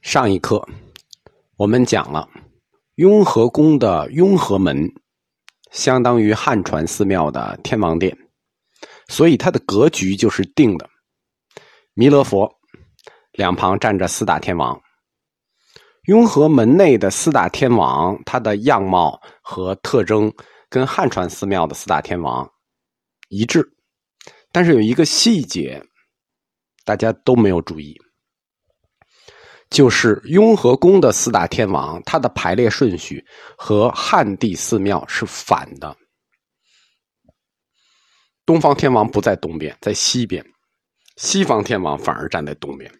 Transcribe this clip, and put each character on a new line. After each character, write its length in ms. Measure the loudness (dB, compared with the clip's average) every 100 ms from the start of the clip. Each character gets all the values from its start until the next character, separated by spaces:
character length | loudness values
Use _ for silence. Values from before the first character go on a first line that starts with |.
| -2
上 240 | -2 0
一 80 | -2
课 260 | -2 -4 -4 -20 -20 -20 _ -20 _ _ _ _
我 100 | 0
们 160 | 2
讲 260 | 2 0 -2
了 160 | -8 -10 -18 _ _ _ _ _ 2
雍 300 | 4 6 4
和 240 | 2 0
宫 280 | 4 4 4
的 320 | 2 -2 -4
雍 240 | 0 2 2
和 200 | 0 0
门 320 | 0 0 -4 -8 _ _ _ _ _ _ _
相 320 | -6 0 2
当 200 | 2 2
于 120 | 2
汉 300 | 0 0 -2
传 240 | -2 -6 -6
寺 160 | -4
庙 260 | -2 0 -2
的 300 | -4 -10 -10
天 160 | -6 -2
王 220 | -2 0
殿， 180 | -2 -6 _ _ _ _ _ _ -20 -20 _
所 180 | 2 4
以 80 | 4
它 160 | 0
的 80 | -4 -4
格 220 | 2 2
局 260 | 2 -4 0
就 140 | 0
是 160 | 0 -6 2
定 220 | 2 2
的。 120 | -8 _ _ _ _ _ _ -20 _ _ _
弥 140 | 2 4
勒 160 | 6
佛 260 | 4 0 -2 _ _ -20 _ _ -20 _ _
两 200 | -4 -2
旁 240 | 0 0 0
站 220 | 0 0
着 80 | -2
四 160 | -4
大 160 | -2 -2
天 160 | -2 -4
王， 260 | -4 -6 _ _ _ _ _ _ _ _ _ _ _ _
雍 220 | 2 4 6
和 220 | 4 4
门 300 | 4 4 4
内 200 | 6 4
的 140 | 2
四 180 | -2 0
大 200 | 0 0
天 200 | -2 0
王， 480 | 2 0 0 -2 -4 -6
它 140 | -6
的 160 | -4 -2
样 260 | 0 0
貌 400 | 0 0 0 -4 -20 _
和 340 | -16 -10 -8 -8
特 300 | -2 -2 0
征 280 | 0 0 -4 -20 _ _
跟 180 | -4 -2
汉 220 | -2 -2
传 200 | -2 -8
寺 160 | -8 -4
庙 220 | -2 -4
的 80 | -6
四 100 | -4
大 140 | -4
天 220 | -4 -8
王 280 | -6 -8 -10 _ _ _ _ _ _ _ _
一 180 | -6 -2
致， 240 | -2 -2 _ _ _ _ _ -20 _ _
但 100 | 0
是 100 | 2
有 60 | 4
一 140 | 2
个 100 | 0
细 380 | 0 0 0 0
节 440 | -2 -8 -8 -12 -20 _ _ _ _ _ _ _ _ _ -6
大 100 | -2
家 160 | -2 -2 2
都 100 | 4
没 140 | 4
有 120 | 2
注 160 | -4 -12
意， 160 | -14 -18 _ _ _ _ _ _ _ _ _ _ _ _ _ _ -20 -20 _
就 200 | 4 4
是 320 | 4 0 0 0
雍 300 | 4 4 4
和 220 | 2 2
宫 240 | 4 6
的 100 | 4
四 180 | 0 -2
大 160 | -2 -2
天 240 | -2 -2
王， 320 | -2 -6 -12 -6
它 120 | -4
的 120 | -2
排 260 | -4 -4 0
列 140 | 0
顺 280 | 0 -2 -2
序 260 | -10 -16 _ -20 -20 _
和 340 | -2 0 0
汉 460 | -2 -2 0 0 -2
地 180 | -4 -4
寺 240 | -4 -2
庙 260 | -2 -4 -6
是 180 | -10 -8
反 440 | -12 -4 -4 -4 -16
的。 200 | -18 -18 _ _ _ _ _ _ _ _ _ _ _ _ _ _ _ _ _ _ _ _ _ _ _ _ 0
东 160 | 2
方 120 | 2
天 180 | 2 2
王 140 | 2 0
不 140 | 0
在 160 | -2 -2
东 240 | -6 -10
边， 180 | -12 -8
在 120 | -6
西 320 | -4 -4 -4 -4
边； 200 | -8 -12 _ _ _ _ _ _ _
西 260 | -6 -2
方 180 | 0 0
天 200 | 0 -4
王 180 | -4 -6
反 160 | -6 -6
而 140 | -6
站 160 | -8 -8
在 80 | -12
东 220 | -14 -16
边。 120 | -18